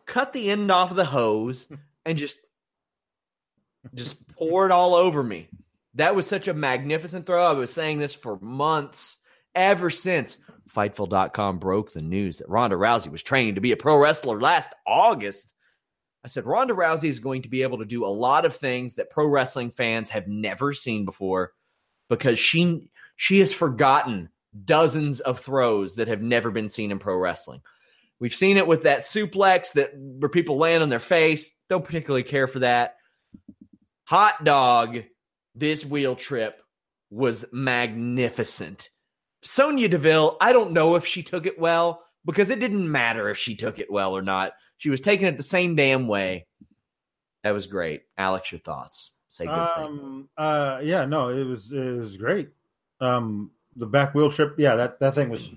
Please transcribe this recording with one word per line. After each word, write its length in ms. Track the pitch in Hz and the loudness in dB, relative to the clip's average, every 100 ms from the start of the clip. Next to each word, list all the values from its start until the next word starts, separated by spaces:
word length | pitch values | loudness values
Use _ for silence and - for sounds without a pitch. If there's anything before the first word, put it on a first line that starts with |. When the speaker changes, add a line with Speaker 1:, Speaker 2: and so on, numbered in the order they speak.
Speaker 1:
Cut 300 | - 240 269 | -8 -4 -4
the 160 | 269 202 | -4 -2
end 200 | 208 202 | -2 2
off 200 | 180 180 | 2 2
of 80 | 185 | 0
the 60 | 156 | 0
hose 600 | 135 113 110 117 127 - 143 _ _ | 2 0 0 -4 -8 -14 -20 _ _
and 140 | 160 160 | -6 -6
just, 180 | 143 - _ _ _ _ _ _ _ _ _ _ _ _ _ _ 120 | -6 -12 _ _ _ _ _ _ _ _ _ _ _ _ _ _ -20
just 220 | 123 120 - _ | -14 -12 -14 _
pour 320 | - 160 180 190 | -6 0 2 4
it 60 | |
all 220 | 180 180 | 6 6
over 280 | 175 185 147 | 6 4 2
me. 260 | 123 87 78 - _ _ _ | -4 -8 -14 -20 _ _ _
That 200 | 123 165 | 0 2
was 120 | 196 - | 2 0
such 200 | 196 190 | -4 -4
a 60 | |
magnificent 720 | 156 143 127 143 160 165 180 | -2 -2 -2 -2 -4 -6 -12
throw. 180 | 175 175 175 | 0 4 4
I 60 | |
was 180 | 143 120 | 2 -2
saying 280 | 165 156 147 | -4 -4 -4
this 120 | 143 | -4
for 260 | - 113 98 | -8 -10 -10
months, 760 | 107 131 151 156 143 - - - _ _ _ | -10 -2 0 0 -2 -12 -18 -18 _ _ _
ever 340 | 180 190 190 175 | 0 2 2 0
since 480 | - 185 170 123 - _ - _ | -4 -2 -2 -4 -12 _ -20 _
Fightful 380 | 110 104 - 92 | -2 -2 -2 -2
dot 240 | 98 92 | 0 0
com 260 | - 101 90 | -2 -2 -2
broke 340 | 95 101 107 | -2 -2 -2
the 80 | 82 | -10
news 360 | 78 95 98 78 | -6 -4 -4 -8
that 120 | - | -4
Ronda 260 | 107 120 92 | 0 0 2
Rousey 320 | 110 117 80 | 2 2 -2
was 140 | 73 | -14
training 320 | - 165 110 | 0 0 2
to 80 | 95 | 0
be 100 | 120 | 0
a 60 | 107 | 0
pro 180 | 147 147 | 4 6
wrestler 420 | 147 151 131 107 | 6 4 -2 0
last 360 | 139 170 - - - | 2 2 -2 -12 0
August. 680 | 127 220 202 - - - _ _ _ _ _ _ _ | 4 4 4 -4 -10 -20 _ _ _ _ _ _ _
I 60 | 123 | -12
said, 160 | 135 | -10
"Ronda 300 | 113 202 262 | -2 0 0
Rousey 340 | 190 165 160 156 | 2 2 0 -2
is 120 | 120 | -4
going 220 | 131 131 | -6 -8
to 60 | 123 | -6
be 140 | 131 | -2
able 160 | 131 120 | -2 -4
to 80 | 107 | -8
do 180 | 120 | -6
a 40 | 98 | -4
lot 360 | 101 127 147 | 0 2 4
of 100 | 165 | 2
things 420 | - 135 123 123 - | -2 -4 -4 -6 -8
that 120 | - | -6
pro 180 | - 151 | 0 2
wrestling 440 | 143 127 131 120 | 2 0 -4 -8
fans 400 | - 117 113 107 | -4 -2 -2 -4
have 180 | 107 95 | -8 -6
never 460 | 104 104 95 143 | -6 -6 -4 -4
seen 320 | 139 127 110 95 | -4 -6 -6 -6
before, 460 | - 95 92 90 _ _ _ _ _ - | -6 -4 -2 -4 _ _ _ _ _ -4
because 280 | 117 127 113 | -2 0 2
she, 520 | - 165 175 165 - _ - | 2 2 2 0 -8 _ -20
she 240 | - - 196 | -6 2 4
has 160 | 190 | 4
forgotten 760 | - 160 113 143 - 135 101 78 _ _ 104 | 2 -2 2 4 4 2 -6 -8 _ _ -14
dozens 560 | 95 156 165 156 147 131 | 2 4 4 2 -2 -4
of 180 | 135 120 | -4 -6
throws 580 | - 135 120 104 95 101 | -2 0 2 2 -2 -4
that 120 | 110 | -4
have 140 | 104 | -2
never 280 | 113 120 113 | 0 0 0
been 180 | 107 107 | -4 -6
seen 220 | - 107 | -6 -6
in 80 | 98 | -6
pro 180 | 101 92 | -2 -2
wrestling." 440 | 90 82 - 62 _ _ _ _ _ - | -2 -4 -12 -20 _ _ _ _ _ -10
We've 160 | 120 | -8
seen 220 | - 190 196 | 0 4 4
it 100 | 165 | 4
with 160 | 160 | 4
that 160 | 160 139 | 4 2
suplex 720 | - 220 202 190 190 180 - | 0 -4 -2 2 4 4 2
that, 180 | 143 139 | 0 0
where 360 | 139 135 131 143 | -4 -16 -4 0
people 260 | 180 147 139 | 0 0 2
land 240 | 165 165 | 4 4
on 60 | 151 | 2
their 100 | 120 | 0
face. 540 | - 175 160 151 - _ - | 2 4 4 2 -6 _ -4
Don't 160 | 185 | -4
particularly 380 | - 165 147 131 | -2 -8 -2 -2
care 240 | 127 139 131 | 0 0 0
for 140 | 131 | 0
that. 360 | 123 120 120 - _ _ _ - - - - _ _ _ | 2 2 2 -6 _ _ _ -20 -20 -20 -20 _ _ _
Hot 380 | - 175 208 - | 0 4 4 4
dog, 600 | 151 139 127 120 113 120 - _ _ _ _ | 2 4 6 4 2 -4 -14 _ _ _ _
this 300 | 117 151 151 | -6 -4 -4
wheel 320 | 147 147 135 120 | -4 -2 -2 -4
trip 440 | - 127 107 - _ _ _ _ _ | -6 -4 -6 -8 _ _ _ _ _
was 340 | 104 127 110 - | -2 -2 -2 -10
magnificent. 1400 | 120 131 123 120 113 120 123 117 - 110 - 82 98 - _ _ _ _ _ | -6 -2 0 -2 -4 -4 -2 -2 -4 -8 -8 -12 -14 -20 _ _ _ _ _
Sonya 460 | - - 294 277 214 | -6 0 2 2 2
Deville, 500 | 165 156 156 156 - | 2 4 6 4 4
I 140 | 208 | 6
don't 180 | 247 196 | 6 4
know 220 | 165 160 | 2 4
if 100 | 170 | 4
she 180 | - 180 | 0 -8
took 220 | - 180 | -6 -6
it 140 | 170 - | -6 -2
well, 440 | 165 170 170 165 _ _ | 2 2 2 -2 _ _
because 240 | - 165 196 | -4 0 0
it 100 | 240 | 0
didn't 320 | 233 202 165 | -2 -2 0
matter 380 | 143 117 113 104 | 0 0 0 -4
if 80 | 101 | -4
she 180 | - | -6
took 240 | 101 110 107 | -6 -8 -8
it 120 | 95 | -6
well 240 | 101 95 95 | -2 -2 -4
or 60 | |
not. 300 | 95 95 95 - _ _ | -2 -2 -4 -8 _ _
She 100 | 151 | -4
was 140 | 131 | -2
taking 240 | 190 196 190 | 0 2 2
it 100 | 143 | -2
the 60 | |
same 340 | 143 180 180 156 | -2 0 0 2
damn 320 | 135 131 120 | 4 2 0
way. 380 | 101 92 92 - _ _ _ _ _ _ _ _ _ | -2 -2 -6 -12 _ _ _ _ _ _ _ _ _
That 60 | 104 | -4
was 140 | 101 92 | -4 -4
great. 380 | 98 82 76 _ - | -6 -6 -8 _ -4
Alex, 340 | 95 92 - | -2 -2 -6
your 100 | 85 | -14
thoughts? 500 | - 69 62 - - _ _ | -12 -12 -12 -16 -18 _ _
Say 160 | - | -12
good 240 | - 165 170 170 | -6 -4 -4 -6
thing. 80 | |
Speaker 2:
Um, 440 | 151 143 139 135 139 - | -8 -12 -14 -16 -16 -6
uh, 420 | 156 151 139 131 | -2 0 -2 -4
yeah, 220 | 151 180 | -2 -2
no, 240 | 135 151 123 | 0 -2 -2
it 160 | 131 | -4
was, 260 | 131 120 104 | -4 -8 -8
it 280 | 139 127 120 | -6 -6 -6
was 180 | 110 92 | -8 -6
great. 320 | 117 190 147 _ _ _ _ - | -6 -6 -8 _ _ _ _ -4
Um, 520 | 127 123 113 104 104 _ _ 120 | -2 0 -2 -6 -10 _ _ -12
the 100 | 110 | -2
back 280 | 143 139 | 0 2
wheel 180 | 143 151 | 2 2
trip, 220 | 147 147 156 | 2 0 4
yeah, 180 | 143 113 | 2 4
that, 240 | 123 - | 0 0
that 140 | 135 | 0
thing 140 | 147 127 | 2 -2
was 200 | 110 - | -4 -12